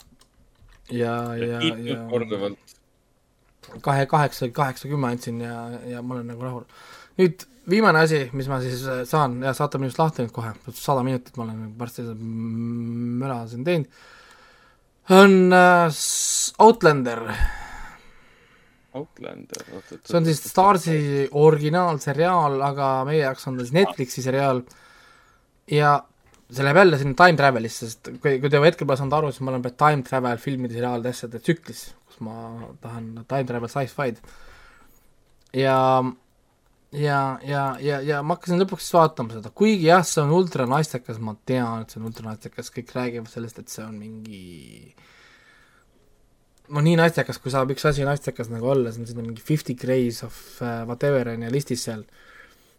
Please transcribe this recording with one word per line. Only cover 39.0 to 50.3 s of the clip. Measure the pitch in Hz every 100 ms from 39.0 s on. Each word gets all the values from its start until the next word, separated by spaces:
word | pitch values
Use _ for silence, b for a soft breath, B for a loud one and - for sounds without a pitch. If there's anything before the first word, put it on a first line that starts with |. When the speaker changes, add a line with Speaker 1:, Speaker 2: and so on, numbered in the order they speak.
| 156 - 113 113
Speaker 1:
seda. | 104
Kuigi | - 214 202 156
jah, | 180
see | 151 165
on | 143
ultra | 175 180 139 123
naistekas, | 143 156 127 - 110
ma | 110 104 -
tean, | 127 117 113
et | 110
see | 110
on | 113
ultra | 113 110
naistekas, | 107 - - -
kõik | - 120 127
räägivad | 123 120 113
sellest, | 123 117 -
et | -
see | - 110
on |
mingi, | 107 110 110 107 101 90 82 58 55 - _ b b b b b b b b b _ _ _ _ _ _ _ _
no | 147
nii | 156 165
naistekas, | 165 139 127 120
kui | 131
saab | 135 131 135
üks | 151
asi | 143 139
naistekas | 143 - - 113
nagu | 113 123
olla, | 139 117
see | 117
on | 117
sinna | 117
mingi | 117 113 -
Fifty | 156 - 123
Grays | 143 131 120 117
of, | 117